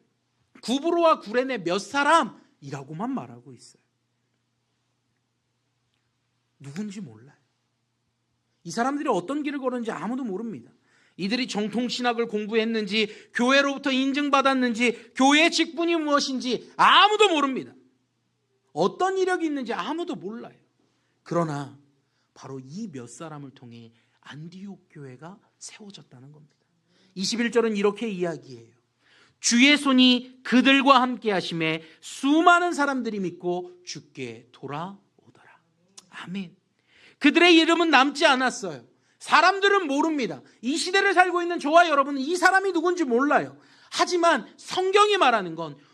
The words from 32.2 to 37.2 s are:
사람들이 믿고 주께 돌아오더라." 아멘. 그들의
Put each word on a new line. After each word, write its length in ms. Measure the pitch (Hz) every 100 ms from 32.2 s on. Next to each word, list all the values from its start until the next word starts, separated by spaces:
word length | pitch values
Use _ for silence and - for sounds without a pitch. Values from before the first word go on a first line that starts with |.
| 269 311 349 349 349
사람들이 460 | 285 285 269 226 208
믿고 520 | 175 175 180 180 180 -
주께 640 | - 156 - - 123 113 -
돌아오더라." 1080 | - 135 143 180 196 _ _ _ _ _ _ _ _ _ - -
아멘. 460 | - - 196 175 - _ _ _ _ _
그들의 360 | _